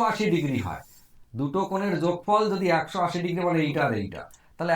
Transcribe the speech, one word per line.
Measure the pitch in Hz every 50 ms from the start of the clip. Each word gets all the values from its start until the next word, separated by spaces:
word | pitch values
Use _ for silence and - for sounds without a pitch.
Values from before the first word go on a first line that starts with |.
| 233 220
আশি | 202 - 214 180 170
ডিগ্রি | 151 147 139 131 113 92
হয়, | 85 76 - - - - - - _ - - - - - 117
দুটো | 143 139 156 190 190 190
কোণের | 190 196 202 196 175 147 160
যোগফল | 175 175 - - 208 208 214 214 202
যদি | 196 185 185 175 165 160
একশো | 156 - - 185 175
আশি | 170 - 175 175
ডিগ্রি, | 180 170 185 175 175
মানে | 170 160 156
এইটা | 147 143 151 143
আর | 127 110 101
এইটা, | 98 92 85 67 - - - - _ - -
তাহলে | - 165 175 165